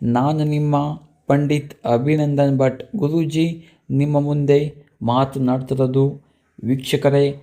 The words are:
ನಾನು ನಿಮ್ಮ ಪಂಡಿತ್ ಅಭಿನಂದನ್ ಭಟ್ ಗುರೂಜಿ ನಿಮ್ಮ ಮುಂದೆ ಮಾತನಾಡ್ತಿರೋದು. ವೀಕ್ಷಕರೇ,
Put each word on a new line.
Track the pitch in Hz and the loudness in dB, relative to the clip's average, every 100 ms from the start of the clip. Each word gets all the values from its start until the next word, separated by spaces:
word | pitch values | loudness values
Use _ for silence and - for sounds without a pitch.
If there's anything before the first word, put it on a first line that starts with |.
ನಾನು | 120 120 143 156 | -2 2 2 0
ನಿಮ್ಮ | 151 147 147 143 147 151 - _ - | 0 0 0 0 -2 -8 -14 _ -2
ಪಂಡಿತ್ | 143 143 147 - - - | 0 2 -2 -4 -8 -2
ಅಭಿನಂದನ್ | 120 139 156 147 143 139 135 | 0 2 0 0 2 2 2
ಭಟ್ | 131 - - 208 | 0 -2 -10 -4
ಗುರೂಜಿ | 143 165 151 156 165 165 - _ - | -2 0 -2 0 -2 -4 -16 _ -4
ನಿಮ್ಮ | 135 147 147 | -2 0 0
ಮುಂದೆ | 147 147 143 143 151 - - _ | 0 0 2 2 2 -8 -20 _
ಮಾತನಾಡ್ತಿರೋದು. | 117 123 135 139 127 131 131 131 131 135 139 139 _ _ _ - | -2 0 0 0 -2 -2 -2 -2 0 2 0 -2 _ _ _ -10
ವೀಕ್ಷಕರೇ, | 113 131 - 147 143 143 139 - | -4 -4 -2 0 2 2 0 -2